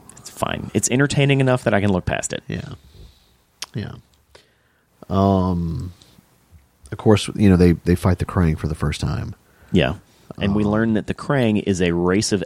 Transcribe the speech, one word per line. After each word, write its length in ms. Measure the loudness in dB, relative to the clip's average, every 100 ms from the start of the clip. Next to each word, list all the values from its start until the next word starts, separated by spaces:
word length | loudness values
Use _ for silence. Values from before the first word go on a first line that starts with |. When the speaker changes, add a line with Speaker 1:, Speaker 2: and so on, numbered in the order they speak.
| -20 -20
Speaker 1:
It's 120 | -20
fine. 420 | -8 -6 -6 -4
It's 160 | -4 -2
entertaining 500 | 0 0 2 2 2
enough 220 | 2 0
that 100 | 0
I 80 | 0
can 120 | 0
look 120 | -2
past 280 | -2 -6 -6
it. 100 | -10 -8
Speaker 2:
Yeah. 220 | -10 -10 -16 -20 -20 -20 _ _ _ _ _ -14 -12
Yeah. 160 | -12 -16 _ _ _ -20 _ _ _ _ _ _ -4
Um, 840 | 2 4 4 0 -2 -4 -6 -10 -14 -20 _ _ _ _ -20 _ _ -18
of 80 | 0
course, 300 | 4 4 2
you 160 | 2 4
know, 60 | 6
they, 160 | 6
they 220 | 4 0
fight 240 | 2 2 0
the 60 |
Krang 340 | -2 0 0 0
for 100 | -4
the 60 |
first 260 | -4 -4 -4
time. 340 | -4 -4 -8 -14 _ _ -2
Speaker 1:
Yeah. 220 | 0 0 -4 _ _ _ -6
And 160 | -2
we 100 | 0
Speaker 2:
Um, 60 | 0
Speaker 1:
learn 240 | 0 0
that 120 | -2 -4
the 80 |
Krang 480 | -8 -2 0 2 0 0
is 160 | 0
a 100 | 0
race 400 | 2 2 0 0
of 100 | -2